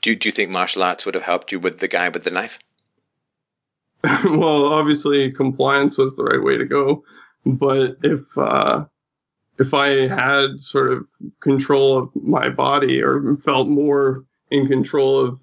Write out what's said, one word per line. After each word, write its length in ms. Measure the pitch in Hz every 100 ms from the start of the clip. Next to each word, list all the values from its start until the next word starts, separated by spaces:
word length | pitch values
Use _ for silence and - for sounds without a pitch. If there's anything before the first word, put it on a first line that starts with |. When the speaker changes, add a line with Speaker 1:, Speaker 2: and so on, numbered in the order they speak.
Speaker 1:
do, 120 | 117
do 140 | 107 104
you 40 |
think 180 | 107 92
martial 320 | 92 90 101
arts 220 | 90 87
would 100 | 101
have 100 | 90
helped 280 | 90 87 -
you 60 | 92
with 180 | 90 87
the 100 | 95
guy 200 | 90 90
with 160 | 85
the 60 | 90
knife? 280 | 90 113 - _ _ _ _ _ _ _ _ _ _ _ _ _ _
Speaker 2:
<laughs> 220 | - -
Well, 400 | 190 156 160 147 143
obviously 640 | 156 151 147 151 139 135
compliance 680 | 135 135 135 135 139 139 139
was 180 | 135 135
the 80 |
right 180 | 120 131
way 140 | 135 123
to 80 |
go. 400 | - 143 139 151 - - - _
But 520 | 135 127 139 135 127 -
if, 200 | 151 143 - -
uh, 460 | - - - - 151 _ _ _ _ _ _ -
if 160 | 131
I 340 | 143 139 139 131
had 520 | 127 127 139 135 135
sort 320 | - 139 127
of 140 | 127 - _ - -
control 580 | - 135 135 139 135 131
of 120 | 131 -
my 260 | - 135 131
body 540 | 131 135 143 135 131
or 340 | 123 139 139 143
felt 240 | - 131 139
more 560 | 143 147 143 135 131 - _ _
in 160 | 143 131
control 580 | 131 104 147 135 135
of 140 | 127 127